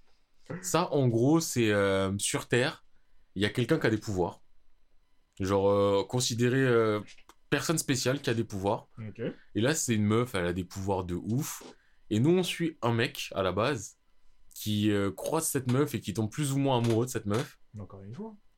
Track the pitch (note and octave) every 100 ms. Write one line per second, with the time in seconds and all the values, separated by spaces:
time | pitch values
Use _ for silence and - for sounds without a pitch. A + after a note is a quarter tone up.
0 | - - _ - - E3+ - D#3+ F3+ C#3+
1 | C3 A2+ C3 E3 E3 B2 A2 G2+ G2 G2
2 | F#2+ G2 - C#3 - B2 C#3 - - -
3 | - - - F#2+ G2+ B2 A#2+ D#3+ C3+ A2
4 | - F#2 F2 - - - - - _ -
5 | _ _ _ - F#2+ G2+ G2 G2+ G2+ G2
6 | F#2+ B2+ B2 A#2 A#2+ C3 C3 A#2 A2 G#2
7 | - - - - - C#3+ C3 D#3+ - C3
8 | B2 C#3+ - A2+ A2 G2+ G2 A#2+ - -
9 | G#2+ G2+ B2+ - - G#2 B2 D#3+ - G#2+
10 | G#2 A2+ B2 F#2+ F2 F2 F2 G2 F#2+ F#2+
11 | F2+ F2 - B2 D#3+ - - - _ _
12 | - G#2 D3 F#3 F3 - E3 - A#2+ A#2
13 | C3+ - - - F#2 F#2+ B2 B2+ - -
14 | _ - - - - - G#2+ G#2 G#2 G2+
15 | G2 F#2 - D#3+ D#3 C#3 B2+ B2+ D3 G#2+
16 | G#2+ G2 G#2+ D3+ C#3+ C#3 C#3 B2 A#2 A2
17 | B2+ A2 G2+ G#2+ C#3+ - - G#2 G2+ G2
18 | G2 B2 A3 G#3 -